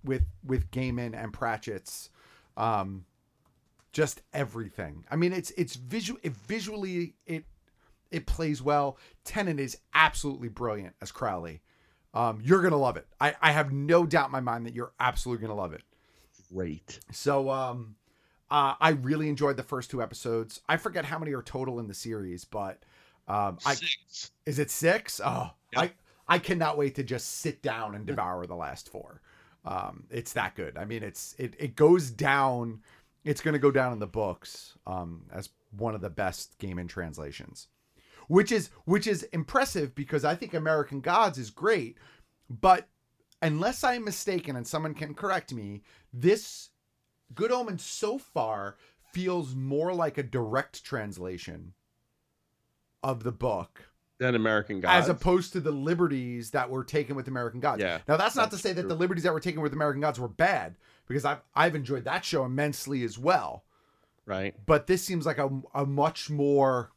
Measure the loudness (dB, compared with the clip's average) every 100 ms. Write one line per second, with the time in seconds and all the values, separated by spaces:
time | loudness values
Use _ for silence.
0 | -4 0 0 -2 -2 -2 -2 -2 -2 -2
1 | -4 -6 -10 -4 -2 -2 -6 -8 -10 -16
2 | -16 _ -20 -20 _ -2 0 0 -2 -8
3 | -14 _ _ _ _ _ _ _ _ 0
4 | 0 -2 _ -6 -4 -6 -10 -8 -10 -10
5 | -6 0 0 0 -6 -4 -4 -4 -6 -6
6 | -4 -6 -8 -8 -6 -6 -6 -6 -4 -2
7 | -4 _ -8 -8 -8 _ _ _ _ _
8 | _ -8 -4 -2 0 0 2 2 2 -4
9 | -20 _ -6 -2 -2 -2 -4 -8 _ 4
10 | 4 4 -6 -6 -10 -6 -4 -4 -8 _
11 | -16 -6 -4 -4 -8 -12 _ _ _ _
12 | _ -2 0 0 4 6 6 4 2 0
13 | -12 _ 0 6 4 6 2 -2 4 4
14 | 6 4 2 -2 -2 -4 -6 -8 -10 0
15 | 0 0 -4 -4 -4 -4 -6 -8 _ _
16 | _ _ _ _ _ -6 -4 -6 -12 -20
17 | -16 -4 0 2 2 -2 -2 -6 -12 -18
18 | _ _ _ _ _ 4 4 4 4 4
19 | 0 0 0 2 2 0 -4 -6 -6 -4
20 | -4 -4 -2 -2 -4 -10 -2 0 0 -4
21 | -4 -6 -6 -6 -6 -6 -4 -4 -8 -10
22 | -8 -6 -6 -10 -8 -6 -6 -8 _ _
23 | _ _ -4 0 0 -2 -2 -2 -2 -6
24 | _ -16 -16 _ -4 -2 -2 2 4 4
25 | 0 -4 -2 -2 -4 -10 _ 0 0 -4
26 | _ _ 0 2 2 0 2 2 0 0
27 | -4 -4 -6 -6 -6 -4 -6 -4 -6 -8
28 | -6 -2 -2 -4 -6 -8 -8 -10 -14 -16
29 | -16 -20 _ -20 _ _ -8 -6 -6 -10
30 | -10 -10 -6 -4 -4 -4 -8 -8 -8 -6
31 | -8 -10 -14 -8 -8 -6 -8 6 8 8
32 | 4 -2 2 4 4 0 -4 -10 -16 -20
33 | _ _ -4 -2 0 6 6 6 2 -2
34 | -4 -2 -2 -4 -10 -18 -20 -18 -8 -6
35 | -6 -10 -12 -14 -14 _ _ -6 -4 -4
36 | -6 -2 -4 -4 -14 _ -6 -6 -6 -6
37 | -8 -8 -10 -12 -16 -18 -20 _ _ _
38 | _ -20 6 6 8 2 0 -8 0 2
39 | 2 -2 -2 -6 0 2 2 0 -4 -4
40 | -4 0 0 -2 -4 -4 2 2 0 -4
41 | 2 4 4 0 -10 -2 2 2 0 -12
42 | -20 -20 _ _ _ 2 8 8 6 _
43 | _ _ _ _ 2 2 0 2 2 2
44 | -2 -4 -2 -2 -2 -6 -4 -4 -4 -6
45 | -8 -6 -2 -2 -2 -10 -8 -12 _ _
46 | _ 2 4 4 0 -14 -18 _ _ _
47 | _ _ _ -4 0 2 0 -6 -8 -4
48 | -4 -4 -4 -2 0 -2 -6 -10 -20 _
49 | _ -4 0 0 -2 -4 -2 0 0 0
50 | 0 -2 -4 -2 0 0 -2 -10 -6 -6
51 | -4 -6 -8 -8 -10 -12 -14 -20 _ _
52 | _ _ _ _ _ _ _ _ _ _
53 | -4 -2 -4 -2 0 0 -4 -14 -20 _
54 | _ _ 0 2 4 2 0 -2 6 6
55 | 6 2 4 4 2 -2 -2 -2 0 2
56 | 2 2 -4 -6 -4 -2 -2 -4 0 0
57 | 0 -4 -4 -4 -4 -2 -2 0 0 -2
58 | 2 4 4 2 0 0 -2 -2 -2 0
59 | 2 2 2 0 -2 -2 -2 0 0 2
60 | 0 0 -6 2 4 4 -2 -12 _ _
61 | _ -2 0 -2 _ 4 4 4 -2 -4
62 | -2 -4 0 0 0 0 0 -2 -4 -2
63 | -2 0 2 4 2 -8 _ _ _ _
64 | _ _ -4 -2 -2 -6 4 4 4 0
65 | 2 -2 0 0 0 -2 -4 -2 0 2
66 | 2 0 -6 2 6 6 6 4 -2